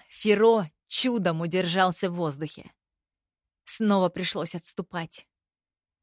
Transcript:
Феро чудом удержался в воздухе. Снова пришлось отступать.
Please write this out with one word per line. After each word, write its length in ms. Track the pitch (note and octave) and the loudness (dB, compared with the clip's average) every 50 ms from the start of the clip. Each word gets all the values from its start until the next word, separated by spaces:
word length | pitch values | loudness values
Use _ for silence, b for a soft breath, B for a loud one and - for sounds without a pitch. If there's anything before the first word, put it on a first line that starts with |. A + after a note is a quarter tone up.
| - _ | -16 _
Феро 600 | - - - G#3+ G#3 G#3 A3 A3+ A3+ A3 F3 D3+ - _ _ | -16 -4 0 2 4 6 6 6 6 4 0 -4 -10 _ _
чудом 560 | _ - - - B3+ A#3+ A#3 F3+ F3+ D#3+ D#3+ | _ 0 0 2 2 0 0 0 0 -2 -2
удержался 680 | E3+ E3+ E3+ F#3 F3+ F3 E3+ F#3+ F#3 F#3 E3+ - G3+ F3+ | -4 -2 0 0 0 0 2 2 2 2 2 0 0 -2
в 40 | F3 | -2
воздухе. 580 | F3 E3+ D3+ C#3 C#3 D#3 D3 - - - - _ _ _ _ _ _ _ _ _ _ _ _ _ _ _ _ _ _ _ | -2 -4 -4 -4 -6 -8 -10 -10 -16 -20 -20 _ _ _ _ _ _ _ _ _ _ _ _ _ _ _ _ _ _ _
Снова 440 | - - - A3 G#3 G3+ G3 F#3 E3+ | -4 -2 0 2 4 4 4 2 0
пришлось 460 | - - F3+ - - F#3 D#3+ - - | 0 -4 -6 -4 -4 -4 -6 -6 -8
отступать. 720 | E3+ - - - - F3 - - F3 E3 - - - - _ _ _ _ _ _ _ _ _ _ _ _ _ _ _ | -6 -6 -6 -6 -6 -8 -8 -8 -10 -10 -8 -12 -16 -18 _ _ _ _ _ _ _ _ _ _ _ _ _ _ _